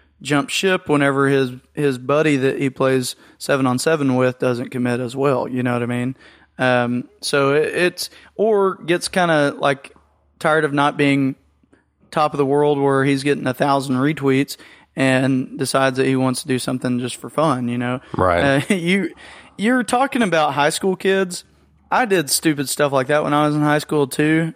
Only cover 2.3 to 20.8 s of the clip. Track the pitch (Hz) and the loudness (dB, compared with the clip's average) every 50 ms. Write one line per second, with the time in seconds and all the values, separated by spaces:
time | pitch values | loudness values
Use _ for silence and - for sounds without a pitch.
2.3 | 143 131 131 135 - - 143 131 - - 135 131 131 131 123 - - - - - | 2 2 0 0 0 -2 -2 -4 -2 0 0 0 0 0 -2 -4 -8 -12 -18 -20
3.3 | _ _ - - 143 135 135 127 123 123 - 160 160 151 139 131 127 127 127 127 | _ _ -4 -2 0 0 2 0 0 0 0 0 0 0 0 0 2 2 2 0
4.3 | 123 - 139 127 123 120 123 - 131 127 123 123 120 120 127 117 131 135 139 143 | 0 0 -2 -2 -2 -2 -6 -6 -6 -4 -2 -2 -2 -2 -4 -6 -4 -2 0 0
5.3 | 131 123 - - 127 127 123 123 123 120 120 117 120 123 123 131 131 - - - | 0 0 -2 -4 -4 -2 -2 -2 -2 -2 -2 -4 -4 -4 -4 -6 -6 -10 -16 -20
6.3 | - _ _ _ _ - 131 127 123 123 120 120 123 123 - - _ _ - - | -20 _ _ _ _ -2 0 2 2 2 0 -2 -4 -6 -8 -10 _ _ -6 -2
7.3 | 147 143 139 139 143 151 151 - - 156 180 180 - - - - - - - - | 0 2 2 2 2 2 0 0 0 0 0 -2 -2 -4 -10 -12 -14 -18 -20 -12
8.3 | _ - 202 226 214 202 196 190 175 - - 151 175 170 - - - 190 175 170 | _ -2 0 2 2 2 2 0 -2 -4 -4 -2 -2 -2 -4 -2 -2 0 2 2
9.3 | 160 147 143 139 - - 147 143 139 135 - - - _ _ _ _ _ _ _ | 2 2 2 0 0 -2 -2 -2 -2 -2 -6 -16 -20 _ _ _ _ _ _ _
10.3 | _ - - 160 156 160 151 143 143 147 143 147 143 147 143 139 139 139 135 135 | _ -4 0 0 2 2 0 0 0 0 0 0 0 0 2 2 2 2 0 -2
11.3 | 135 - _ _ _ _ _ _ _ _ _ _ _ _ _ _ - 160 151 147 | -4 -6 _ _ _ _ _ _ _ _ _ _ _ _ _ _ 0 0 0 2
12.3 | 151 143 143 131 143 147 147 147 147 139 139 139 135 135 135 143 139 135 135 147 | 2 0 0 2 2 2 2 2 2 2 2 2 2 2 2 2 0 0 0 -2
13.3 | 139 - - 131 123 - 156 143 139 139 135 139 127 127 135 151 160 135 139 135 | -2 -2 -2 -4 -2 0 0 2 2 0 0 -2 -2 0 0 0 -2 0 0 2
14.3 | 131 135 143 - - - - - - - _ _ _ - 135 135 131 127 135 135 | 2 2 0 -2 -6 -14 -20 -20 -20 -20 _ _ _ 0 0 2 2 2 2 2
15.3 | 135 127 - - - 156 135 - - 135 135 135 127 131 135 135 135 131 131 131 | 0 -2 -2 -6 -6 -6 -4 -2 0 2 2 2 0 0 0 0 0 0 0 -2
16.3 | 123 - - 143 127 120 - 135 127 123 - 127 123 120 127 120 - - - 120 | -2 -4 -4 -4 -4 -4 -4 -4 -6 -4 -4 -4 -4 -4 -4 -6 -8 -12 -14 -6
17.3 | - 147 156 160 127 127 123 120 120 123 123 123 127 123 - - - - 92 90 | -2 0 0 0 0 -2 -2 -4 -4 -4 -4 -4 -4 -6 -8 -6 -2 2 2 4
18.3 | 85 87 143 139 135 143 135 - 208 180 165 175 190 196 190 - - - - - | 4 4 2 2 2 2 0 0 -2 0 0 0 0 0 0 -4 -8 -14 -20 -20
19.3 | - - - - _ - 196 233 254 254 220 - 247 247 277 269 - 285 226 180 | -20 -20 -20 -18 _ -4 0 0 2 0 0 0 0 0 0 0 0 0 0 2
20.3 | 165 160 151 147 131 147 143 156 - - | 2 2 0 0 2 2 2 2 0 0